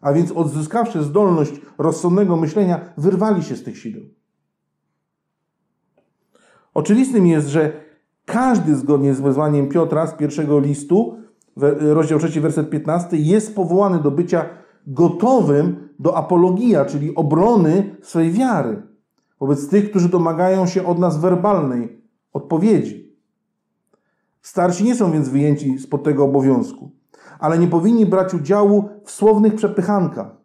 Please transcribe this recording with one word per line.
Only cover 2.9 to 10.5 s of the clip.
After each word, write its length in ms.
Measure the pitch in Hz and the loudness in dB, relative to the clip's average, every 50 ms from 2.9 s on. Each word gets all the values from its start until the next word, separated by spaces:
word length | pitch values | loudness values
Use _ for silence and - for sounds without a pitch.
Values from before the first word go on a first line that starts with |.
| - - | -12 -2
wyrwali 440 | 147 185 190 175 202 220 208 180 147 | 0 0 0 0 0 0 0 -2 -2
się 140 | - 131 | -6 -10
z 60 | 113 - | -12 -10
tych 160 | - 104 - | -14 -16 -14
sideł. 240 | - 117 104 - - - _ _ _ _ _ _ _ _ _ _ _ _ _ _ _ _ _ _ _ _ _ _ _ _ _ _ _ _ _ _ _ _ _ _ _ _ _ _ _ _ _ _ _ _ _ _ _ _ _ _ _ _ _ | -14 -14 -14 -14 -18 -20 _ _ _ _ _ _ _ _ _ _ _ _ _ _ _ _ _ _ _ _ _ _ _ _ _ _ _ _ _ _ _ _ _ _ _ _ _ _ _ _ _ _ _ _ _ _ _ _ _ _ _ _ _
Oczywistym 520 | 156 147 - 208 226 262 262 254 220 185 | -6 0 2 2 2 2 2 2 4 4
jest, 220 | 175 165 156 147 139 | 4 4 2 0 0
że 240 | 139 165 156 151 156 - - - _ _ _ _ _ _ _ | 0 0 0 0 -2 -8 -18 -20 _ _ _ _ _ _ _
każdy 520 | - - 226 254 262 240 202 170 151 151 | -6 -4 -2 0 2 2 0 2 2 0
zgodnie 380 | 135 - - 147 139 139 139 135 | 0 2 0 2 2 2 2 0
z 60 | 131 | 0
wezwaniem 480 | 135 139 131 135 156 151 147 143 139 139 | 0 0 0 0 0 0 2 0 0 0
Piotra 380 | 139 170 165 156 165 151 165 | 0 0 0 0 0 -2 -2
z 80 | 156 156 | -4 -4
pierwszego 440 | - 147 147 139 - 156 151 | -6 -6 -6 -4 -4 -2 0